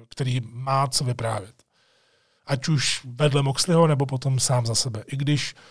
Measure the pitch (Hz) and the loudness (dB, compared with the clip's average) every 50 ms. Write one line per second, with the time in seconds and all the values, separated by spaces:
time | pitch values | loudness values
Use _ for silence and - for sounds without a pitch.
0 | 113 - - - 135 127 123 127 113 110 117 120 131 135 135 135 139 131 - - | -20 -14 -8 -4 -2 -2 -2 -2 -4 -6 -12 -8 -4 0 0 0 0 0 0 -2
1 | 135 123 120 - 117 113 107 104 - - _ _ _ _ _ _ _ _ _ _ | -2 -2 -4 -4 -4 -4 -4 -6 -8 -12 _ _ _ _ _ _ _ _ _ _
2 | _ _ _ _ _ _ _ _ _ - 143 123 - 170 156 127 - - - - | _ _ _ _ _ _ _ _ _ -4 -4 -2 0 0 0 2 0 0 -2 -4
3 | - 123 120 127 147 143 131 143 139 139 135 - - 180 165 165 165 156 147 135 | -8 -8 -2 0 2 2 4 2 2 0 0 0 0 2 4 6 6 6 4 2
4 | 139 131 135 127 - 135 131 123 - - 127 123 113 117 113 - - 123 110 107 | 0 -2 -2 -2 0 0 0 0 2 2 2 0 0 0 0 0 -2 -2 -4 -8
5 | - - 139 135 139 147 147 135 - - - - - - | -8 -8 -6 -2 0 0 0 0 0 -4 -10 -14 -20 -20